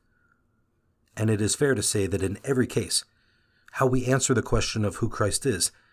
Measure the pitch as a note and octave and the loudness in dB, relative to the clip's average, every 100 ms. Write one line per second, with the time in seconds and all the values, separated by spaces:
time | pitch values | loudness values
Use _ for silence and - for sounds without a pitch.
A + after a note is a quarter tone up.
0 | _ _ _ _ _ _ _ _ _ _ | _ _ _ _ _ _ _ _ _ _
1 | _ - A2 G#2 G#2 - C#3+ A2+ - G#2+ | _ -2 0 2 0 2 2 2 0 0
2 | F#2+ F#2+ F#2+ G2+ C3+ B2+ B2 A#2+ E2+ - | 0 0 -2 -4 -2 0 0 -2 -2 -4
3 | - _ _ _ _ _ _ - C3 B2+ | -6 _ _ _ _ _ _ 0 2 2
4 | B2 C3+ - A#2 - A2+ - A2 G#2 - | 2 2 2 2 2 0 0 -2 -2 -2
5 | A2 - G#2 - C#3 F2+ - - _ | -2 0 -2 0 -2 0 -2 -4 _